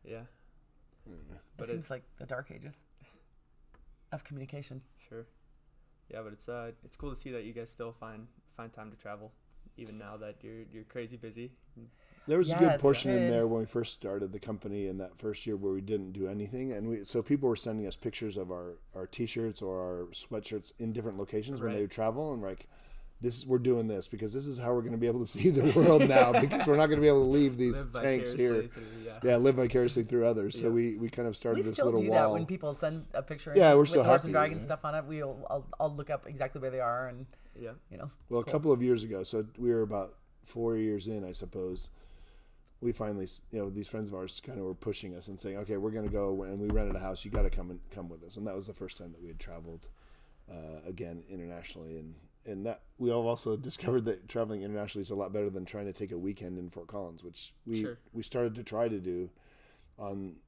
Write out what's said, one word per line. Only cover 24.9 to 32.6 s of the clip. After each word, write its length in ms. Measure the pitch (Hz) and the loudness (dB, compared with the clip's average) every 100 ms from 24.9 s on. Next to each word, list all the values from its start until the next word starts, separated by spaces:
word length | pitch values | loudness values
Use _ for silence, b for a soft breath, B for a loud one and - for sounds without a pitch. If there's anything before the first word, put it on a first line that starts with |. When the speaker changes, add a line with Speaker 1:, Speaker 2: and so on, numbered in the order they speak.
| 113 | 0
Speaker 2:
be 100 | 120 | 0
able 120 | 123 | 2
to 60 | |
see 240 | 113 107 113 | -2 4 6
the 160 | 139 151 170 | 6 6 8
world 300 | 170 156 277 | 10 10 10
now 240 | 262 247 | 10 8
Speaker 1:
<laughs> 80 | 240 | 6
Speaker 2:
because 260 | - - | 4 2
we're 120 | - 147 | 4 6
not 100 | 156 | 6
gonna 140 | 151 | 8
be 60 | 147 | 8
able 140 | 143 | 8
to 60 | 131 | 6
leave 280 | 143 139 123 | 6 6 4
these 280 | 123 123 135 | 2 2 -2
Speaker 1:
Live 160 | 123 | -2
Speaker 2:
tanks 280 | 135 127 123 | 0 2 0
here." 200 | 127 123 113 | 2 4 4
Speaker 1:
vicariously 60 | 120 | 0
through, 340 | - 110 113 | -10 -14 -12
yeah. 140 | 113 110 | -12 0
Speaker 2:
Yeah, 140 | 127 120 | 4 6
live 180 | 135 | 6
vicariously 480 | 127 120 127 120 123 | 6 4 4 4 2
through 220 | 110 123 | 2 4
others. 320 | 117 110 101 117 | 4 4 0 0
So 100 | 117 | 2
Speaker 1:
Yeah. 20 | |
Speaker 2:
we, 260 | 117 120 107 | 4 2 0
we 120 | 117 | -4
kind 180 | 123 120 | -2 -4
of 80 | |
started 220 | 107 120 110 | -2 0 0
Speaker 3:
We 60 | |
Speaker 2:
this 100 | 107 | 0
Speaker 3:
still 120 | 107 123 | 2 4
Speaker 2:
little 140 | 113 | 4
Speaker 3:
do 80 | 104 | 4
Speaker 2:
wall. 100 | 110 | 6
Speaker 3:
that 100 | 110 | 4
when 140 | 104 | 2
people 280 | 165 185 | -2 -4